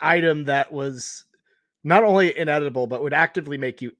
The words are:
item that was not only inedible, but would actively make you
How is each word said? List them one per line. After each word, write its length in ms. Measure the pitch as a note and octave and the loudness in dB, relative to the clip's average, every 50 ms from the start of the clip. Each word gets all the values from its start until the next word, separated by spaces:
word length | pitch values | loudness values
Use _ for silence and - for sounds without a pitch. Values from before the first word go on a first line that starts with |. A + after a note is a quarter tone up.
item 420 | D#3 D#3 E3+ F3 E3 E3 D#3 D3+ D3 | 0 2 2 4 4 2 0 0 -2
that 300 | C#3 C#3 C#3 C#3 - D#3 | -2 0 0 -2 -2 -6
was 500 | C#3+ C3+ C#3 C3+ B2 - - - - - _ _ _ _ _ _ _ _ _ _ _ - | -8 -8 -8 -8 -10 -14 -16 -16 -18 -20 _ _ _ _ _ _ _ _ _ _ _ 0
not 180 | D3 E3+ G3+ A3+ | 4 4 6 6
only 340 | G#3+ F#3+ G3 F#3+ F3 - D#3 | 6 4 4 4 2 0 -2
inedible, 480 | E3 D3+ D3 D3+ D3 C#3 B2 C3 B2 | -2 0 0 0 -2 -2 -4 -4 -4
but 160 | A2+ B2+ B2 | -4 -4 -6
would 120 | C#3+ C#3+ D3 | -4 -2 0
actively 440 | D3+ E3+ D#3+ - F#3 D3+ D3 C#3+ C3+ | 0 0 0 -2 -6 -8 -6 -8 -6
make 240 | C3+ B2+ B2 - | -6 -8 -8 -8
you 120 | B2+ A#2+ - | -12 -14 -12